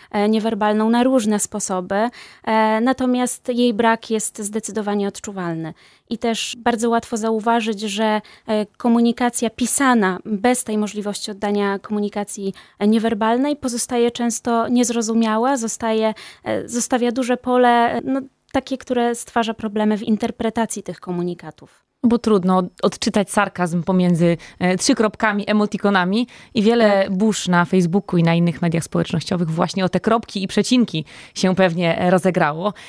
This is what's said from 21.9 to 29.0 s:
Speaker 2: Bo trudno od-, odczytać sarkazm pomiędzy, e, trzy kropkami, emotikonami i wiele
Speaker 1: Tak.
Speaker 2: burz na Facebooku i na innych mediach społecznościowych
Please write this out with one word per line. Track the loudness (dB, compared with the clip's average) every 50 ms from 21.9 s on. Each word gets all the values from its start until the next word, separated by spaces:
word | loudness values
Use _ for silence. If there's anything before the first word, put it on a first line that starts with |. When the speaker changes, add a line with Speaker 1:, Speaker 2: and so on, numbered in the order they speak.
| _ _ 0
Speaker 2:
Bo | 2 2 2
trudno | 2 2 2 4 4 4 2
od-, | 2 0 -2 -2 -2 0
odczytać | 0 0 0 -2 0 0 0 0 0
sarkazm | 0 0 0 0 -2 -2 -2 -2 -2 -2 0
pomiędzy, | 0 2 2 4 4 4 4 4 2 2 0 -4 -10 -6 -2
e, | 0 0 0
trzy | 2 2 2 2
kropkami, | 2 2 0 0 0 0 0 0 0 -2 0
emotikonami | 0 2 0 0 -2 -2 0 2 2 2 2 2 0 0 -2 -4 -6 -14 -20 -6 -2
i | 2 2
wiele | 4 4 4 4 4 4 2 2
Speaker 1:
Tak. | 0 0
Speaker 2:
burz | 2 2 2 2 0 0 2
na | 2 2 2
Facebooku | 2 2 2 2 2 0 -2 -2 0 0 2
i | 2
na | 4 4
innych | 2 2 0 0 0 -2
mediach | -2 0 -2 -4
społecznościowych | -2 -2 -2